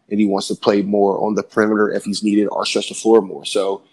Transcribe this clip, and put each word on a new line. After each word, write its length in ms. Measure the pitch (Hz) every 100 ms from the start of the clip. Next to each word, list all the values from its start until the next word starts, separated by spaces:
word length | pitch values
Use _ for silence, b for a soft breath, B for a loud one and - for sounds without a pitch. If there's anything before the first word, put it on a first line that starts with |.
| -
and 100 | 104
he 60 | 104
wants 220 | 95 -
to 60 |
play 280 | 101 117 101
more 360 | 98 101 98 92
on 100 | 104
the 80 | 101
perimeter 480 | - 113 107 104 104
if 140 | 101
he's 180 | 104 98
needed 260 | 107 104 101
or 180 | - 101
stretch 220 | 107 -
the 60 |
floor 280 | 104 110 113
more. 220 | 98 - -
So 360 | 104 98 98 _